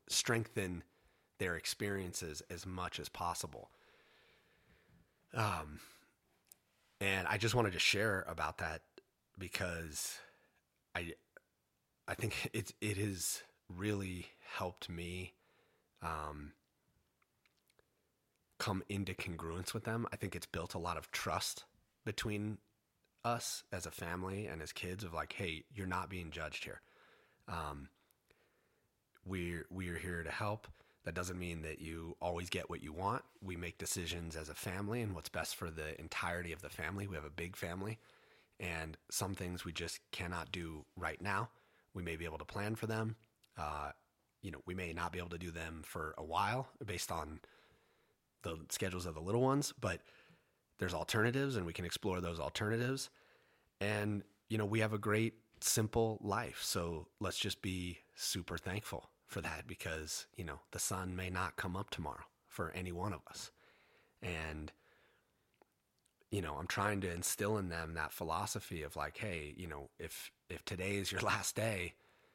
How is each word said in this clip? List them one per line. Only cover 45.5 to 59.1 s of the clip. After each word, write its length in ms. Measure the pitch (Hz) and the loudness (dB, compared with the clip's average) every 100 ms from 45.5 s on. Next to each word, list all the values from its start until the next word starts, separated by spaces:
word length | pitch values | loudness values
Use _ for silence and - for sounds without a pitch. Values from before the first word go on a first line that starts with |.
them 320 | 82 82 80 | -4 -4 -6
for 300 | 76 87 78 - | -8 -6 -4 -4
a 60 | |
while 440 | 80 87 101 127 127 - | 0 4 4 2 -2 -8
based 260 | 104 87 - | -6 -4 -2
on 300 | 82 76 78 - - - - _ _ _ _ _ - | -2 -2 -6 -14 -20 -20 -20 _ _ _ _ _ -8
the 160 | - 82 73 | -6 -4 -4
schedules 380 | - 95 90 87 | 0 0 0 -2
of 80 | |
the 60 | 78 | -2
little 200 | 85 117 | 2 6
ones, 320 | 131 139 139 - | 8 6 4 0
but 200 | 95 85 - - - - _ _ _ - | 0 0 -6 -20 -20 -20 _ _ _ -2
there's 160 | 92 | 0
alternatives 640 | 85 - 110 117 131 139 117 | 0 2 6 6 6 4 2
and 100 | 85 | 0
we 60 | |
can 120 | 82 | -2
explore 360 | 87 - 104 90 | -2 0 2 2
those 180 | 87 82 | 2 0
alternatives. 720 | 71 - 107 113 123 135 - - - - _ _ _ - | 0 2 2 4 2 0 -2 -10 -20 -20 _ _ _ 0
And, 420 | 101 107 104 104 - _ - | 2 4 4 2 -2 _ 0
you 100 | 107 | 2
know, 80 | 101 | 6
we 140 | 110 | 6
have 120 | 107 | 6
a 60 | 107 | 4
great, 360 | 107 107 113 - _ - | 6 6 6 0 _ 0
simple 580 | - - 110 120 113 107 | 4 6 6 6 4 4
life. 380 | 104 104 120 - | 2 2 2 -2
So 460 | - 92 85 80 - - | 0 2 2 0 -4 -4
let's 200 | 92 - | -2 0
just 240 | 110 - | 0 0
be 360 | 95 92 90 85 - | 0 0 -2 -4 -10
super 440 | - - 95 85 85 | -4 0 0 0 -2
thankful 520 | 95 101 - 78 - | 0 -2 -2 -6 -8